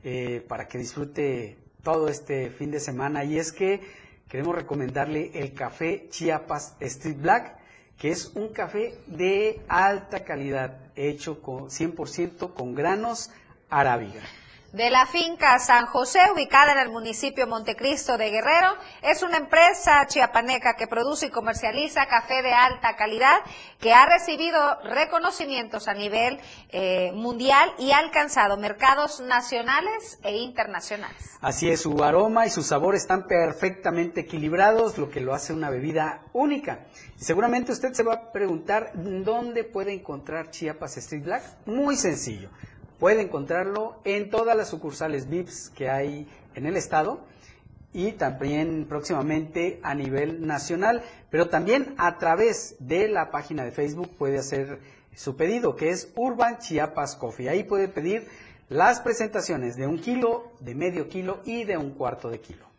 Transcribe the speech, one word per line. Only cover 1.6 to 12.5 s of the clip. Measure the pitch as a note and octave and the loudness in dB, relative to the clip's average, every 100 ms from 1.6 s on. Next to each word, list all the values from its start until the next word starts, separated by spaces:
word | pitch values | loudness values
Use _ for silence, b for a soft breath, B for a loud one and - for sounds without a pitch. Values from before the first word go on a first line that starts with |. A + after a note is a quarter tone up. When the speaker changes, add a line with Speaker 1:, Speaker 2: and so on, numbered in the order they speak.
| _ _ | _ _
Speaker 1:
todo | D#3 D#3+ D3+ | -2 0 0
este | C#3+ - C#3 B2 | -4 -6 -6 -6
fin | - D3 | -8 -8
de | D3 | -6
semana, | C#3+ B2+ C#3 D3 | -8 -6 -4 -4
y | C#3+ D#3 | -2 -4
es | D#3+ | -4
que | - F#3+ G3 F#3+ B B B _ | -2 -2 -2 -6 B B B _
queremos | B2+ D3+ | -6 -4
recomendarle | E3+ - D3 B2+ B2+ D3 D#3 F3 | -4 -4 -6 -4 -4 -2 -4 -6
el | E3 C#3 | -8 -10
café | C3 B2 - E3 G3+ - | -8 -10 -4 -4 -4 -8
Chiapas | - E3 D#3 - D3+ - - | -4 -2 -2 -4 -8 -8 -10
Street | C3+ - D#3 C#3 | -10 -8 -8 -4
Black, | D#3 A3+ B3 - b b b _ | 2 2 0 -18 b b b _
que | D3 | -4
es | F3+ - | -4 -8
un | G3+ A3 | -10 -8
café | - F3 G#3 A#3 - - | -6 -6 -4 -6 -8 -16
de | D#3+ F#3 G3 G#3+ G#3+ - | -2 0 2 0 -2 0
alta | F3 F#3+ G3+ F#3+ G3 | 4 4 2 -6 -10
calidad, | - D3+ C#3 C3+ C3 C3 - - | -8 -6 -4 -4 -4 -8 -18 -4
hecho | C#3+ D3 - D3+ | -4 -4 -10 -10
con, | - C3+ C3+ | -10 -12 -10
cien | - E3 | -4 -4
por | E3 C#3+ | -4 -8
ciento | - E3+ - F3+ | -4 -6 -6 -10